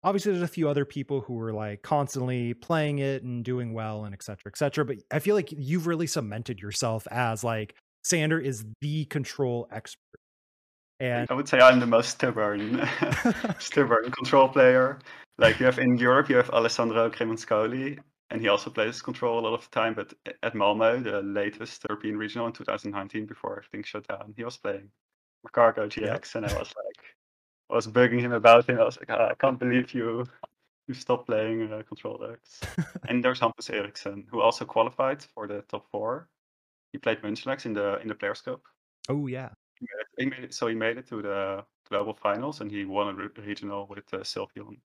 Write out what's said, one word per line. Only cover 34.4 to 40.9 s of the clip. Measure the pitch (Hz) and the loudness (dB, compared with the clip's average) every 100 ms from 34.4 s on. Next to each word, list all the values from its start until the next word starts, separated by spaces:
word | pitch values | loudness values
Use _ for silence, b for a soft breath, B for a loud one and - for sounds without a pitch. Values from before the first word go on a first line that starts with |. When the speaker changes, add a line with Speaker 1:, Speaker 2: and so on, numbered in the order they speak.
| 110 - | 2 2
Speaker 2:
qualified | 110 - 113 - 135 143 | -4 0 -2 0 -4 -4
for | - - 104 | -10 -14 -10
the | 104 | -10
top | - 104 _ | -10 -14 _
four. | 104 107 135 170 _ _ _ _ _ _ | -8 -6 -8 -12 _ _ _ _ _ _
He | - | -6
played | - 110 | -2 -2
Munchlax | 104 107 - 135 120 | -4 -8 -6 -8 -6
in | |
the, | 104 101 101 | -4 -2 -4
in | 110 | -6
the | 104 | -6
Players' | 101 101 | -6 -6
Cup. | - 127 _ _ _ _ - | -10 -14 _ _ _ _ -6
Speaker 1:
Oh, | 143 139 | -4 -4
yeah. | 123 131 - _ _ | -10 -12 -18 _ _
Speaker 2:
He | 247 | -16
made | 104 | -12
it, | 107 - | -14 -6
he | 131 127 | -6 -6
made | 127 | -14
it, | |
so | - 117 | -6 -4
he | |
made | 113 113 | -2 -2